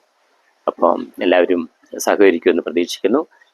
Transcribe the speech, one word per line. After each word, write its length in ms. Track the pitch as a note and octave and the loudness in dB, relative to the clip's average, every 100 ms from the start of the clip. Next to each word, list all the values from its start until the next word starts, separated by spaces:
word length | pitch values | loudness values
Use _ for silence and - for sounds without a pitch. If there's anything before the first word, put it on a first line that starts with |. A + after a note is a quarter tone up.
| - _ _ _ _ _ - | -14 _ _ _ _ _ -8
അപ്പം 320 | - F2 F2+ - - | 0 0 0 -6 -6
എല്ലാവരും 400 | G2 F2+ F2 F2 E2 _ _ - - | 0 2 2 -2 -4 _ _ -8 -4
സഹകരിക്കുമെന്ന് 580 | F2+ G2 E2+ F#2 E2+ F2 | 2 2 4 0 0 -2
പ്രതീക്ഷിക്കുന്നു. 540 | E2 F2 - - C3 E3 _ _ | -4 -6 -4 -2 -2 -4 _ _